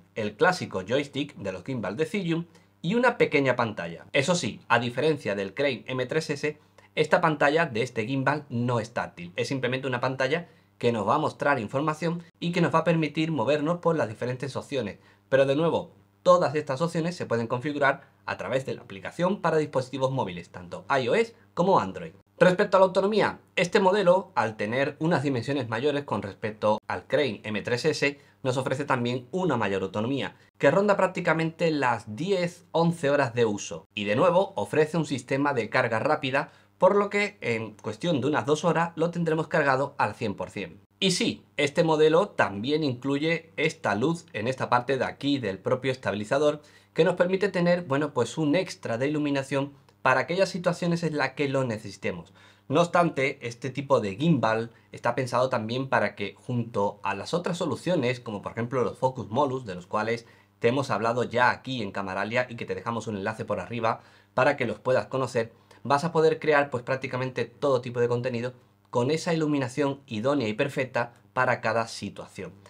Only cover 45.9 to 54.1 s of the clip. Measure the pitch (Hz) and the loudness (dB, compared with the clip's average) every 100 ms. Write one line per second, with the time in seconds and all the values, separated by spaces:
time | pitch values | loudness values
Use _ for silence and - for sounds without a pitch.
45.9 | - 104 101 104 139 151 151 - - _ | -2 -2 -4 0 2 2 0 -6 -20 _
46.9 | - 175 175 180 190 202 180 175 180 175 | 2 2 2 0 2 0 2 2 2 0
47.9 | 139 147 131 120 - 151 165 185 - 120 | -2 0 -2 -2 -2 0 0 -2 -6 -6
48.9 | 117 139 151 147 139 135 139 139 - _ | -2 -2 -2 -2 -2 -2 -4 -4 -8 _
49.9 | _ 131 131 - 180 185 185 175 165 175 | _ 2 2 2 0 0 0 -2 0 0
50.9 | 170 165 147 131 - 143 135 127 107 101 | 0 0 -2 -2 -2 -2 0 0 -4 -8
51.9 | 95 104 87 82 - - _ - 143 170 | -8 -6 -6 -10 -20 -20 _ 0 2 4
52.9 | 175 170 139 135 143 120 - 135 135 135 | 4 2 2 -2 -2 -10 -8 -8 -6 2
53.9 | 127 104 | 2 2